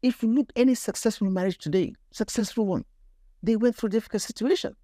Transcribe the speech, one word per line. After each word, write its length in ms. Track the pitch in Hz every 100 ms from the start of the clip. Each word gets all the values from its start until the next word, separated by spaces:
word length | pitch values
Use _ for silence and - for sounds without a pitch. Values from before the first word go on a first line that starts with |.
If 220 | 254 240
you 60 | 226
look 240 | 247 247 -
any 200 | 254 254
successful 540 | - - 233 - 196
marriage 280 | 185 185 180
today, 360 | 151 190 175 - _
successful 540 | - 214 - 208 - 208
one, 200 | 180 - _ - _ _ _
they 120 | 175 226
went 200 | 240 233
through 140 | 220
difficult 320 | 220 - 208
situation. 540 | - - 240 381 - -